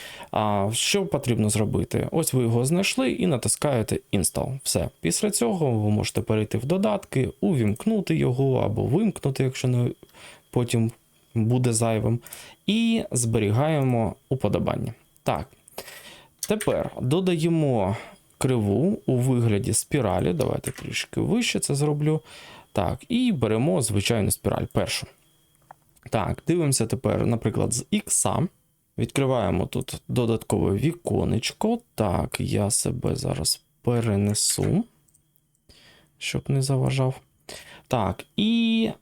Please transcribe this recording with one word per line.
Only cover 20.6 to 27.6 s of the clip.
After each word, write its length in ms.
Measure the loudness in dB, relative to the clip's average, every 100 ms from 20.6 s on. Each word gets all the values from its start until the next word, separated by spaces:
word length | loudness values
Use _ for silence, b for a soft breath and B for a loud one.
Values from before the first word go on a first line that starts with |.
| -6
трішки 500 | -10 -8 -8 -6 -2
вище 400 | 0 0 0 -2
це 140 | -2
зроблю. 460 | 0 0 0 0 0 -4 B B B B
Так, 260 | -2 -2 -2 -2
і 240 | 0 2
беремо 500 | 2 2 2 2 2
звичайну 480 | 2 0 2 2 2
спіраль, 340 | 0 -2 -2 -2
першу. 340 | -2 -2 -4 -8 -16 _ _ _ _ -20 -20 _ _ -4
Так, 320 | -2 -2 -2 -2
дивимося 400 | 0 2 0 0
тепер, 400 | -2 0 0 0
наприклад, 460 | 0 0 0